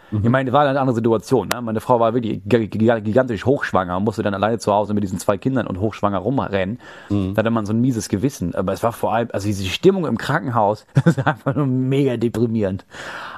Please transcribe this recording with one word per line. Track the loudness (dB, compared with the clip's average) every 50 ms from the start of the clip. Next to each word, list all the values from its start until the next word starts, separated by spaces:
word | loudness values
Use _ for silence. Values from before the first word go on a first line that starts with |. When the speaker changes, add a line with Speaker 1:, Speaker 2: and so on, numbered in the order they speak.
| -14 -6
Speaker 1:
Mhm. | -4 0 2
Speaker 2:
Ich | 2
meine, | 2 2 2 2
war | 2 2 4
eine | 4 2
andere | 0 0 0 0
Situation, | 2 2 2 2 2 2 2 2 2 2
ne? | 0 -4 -4
Meine | -4 -4 -4 -4
Frau | 2 2 2 4
war | 4 2 2
wirklich | 0 -2 -2 -6 -4 0
gi-, | 2 2 2 2
gi-, | 0 0 2 4 4 4 2
gigantisch | 0 2 2 2 2 2 -2 -2 0
hochschwanger | 0 0 0 0 0 0 0 0 2 -2
und | 0 0
musste | -2 -2 -2 -2
dann | -2 0
alleine | 0 0 0 0 0
zu | 0 0 2
Hause | 2 2 0 -2
mit | -2 -2
diesen | -2 -4 -4
zwei | 0 0 -2
Kindern | 0 0 -2 -2 -2 -2
und | -4 -4 -4
hochschwanger | -4 -4 -4 -2 -2 0 0
rumrennen. | 0 -2 0 -2 -2 -2 0 0 0 0 -2 -4 -8 -12 -18 -20 -18 -6 -4
Speaker 1:
Mhm. | -2 -2 0 0 0
Speaker 2:
Da | 0
hatte | 0 2
man | 0 0 0
so | 0
ein | 0 2
mieses | 2 2 0 -2 -2 -2
Gewissen. | -2 0 -2 -2 -2 -2 -6 -4 -2
Aber | -2 -2 -2 -2
es | -2 -2
war | -4
vor | -2 -2 -4 -2 0
allem, | -2 -2 -2
also | -4 -4 -2
diese | -2 -2 -2 -4
Stimmung | -4 -4 4 4 4 4 4 0
im | -2 -2
Krankenhaus, | -4 -2 -2 -2 -2 -2 0 0 2 2 2 0 -2 -6 _
<laughs> | 0
das | 2 4 4 2
ist | 2 0
einfach | -2 -2 -2 -4 -4 -2
nur | 0 0
mega | 0 0 0 0 0 2 2 2 2 0
deprimierend. | 0 -2 0 2 0 0 2 2 0 0 0 -2 -4 -8 _ -18 -16 -14 -12 -12 -12 -14 -14 -16